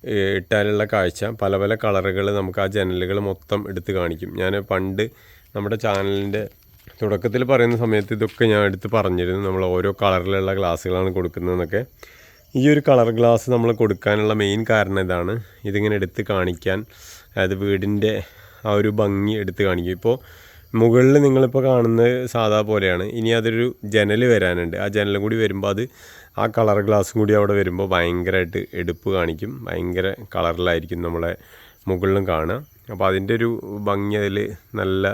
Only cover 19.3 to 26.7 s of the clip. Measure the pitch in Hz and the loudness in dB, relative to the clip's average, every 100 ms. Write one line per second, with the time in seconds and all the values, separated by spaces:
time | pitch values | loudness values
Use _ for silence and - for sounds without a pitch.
19.3 | 110 95 90 98 90 87 92 113 131 - | -2 -6 -2 0 0 -2 -2 -2 -2 -6
20.3 | - - - - 117 117 120 131 143 143 | -20 -20 -20 -6 2 4 6 6 6 6
21.3 | 131 131 135 131 127 113 113 120 127 123 | 4 4 2 2 2 4 4 4 2 -2
22.3 | 117 110 107 107 107 95 90 98 117 113 | -2 2 2 2 2 2 0 -2 -2 0
23.3 | 113 113 113 123 - 104 107 104 107 123 | 2 0 0 -2 -4 0 2 4 4 4
24.3 | 110 92 87 85 90 101 104 101 101 104 | 4 4 0 -2 -4 -2 -2 0 0 -2
25.3 | 113 107 98 101 98 127 - - - - | 0 -2 0 -2 -2 -6 -10 -20 -20 -14
26.3 | - 113 110 110 | -4 -2 2 2